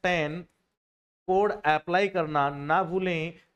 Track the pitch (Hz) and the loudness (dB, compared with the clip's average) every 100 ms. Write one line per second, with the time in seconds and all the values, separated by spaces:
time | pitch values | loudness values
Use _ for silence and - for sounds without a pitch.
0 | 180 175 147 175 170 _ _ _ _ _ | -2 0 -2 -6 -14 _ _ _ _ _
1 | _ _ - 190 208 - 151 156 - 180 | _ _ 0 2 2 0 2 0 2 0
2 | 202 185 156 151 139 143 143 175 170 185 | 0 0 0 0 0 -2 0 0 0 -2
3 | 185 160 165 170 _ | -2 -2 -6 -10 _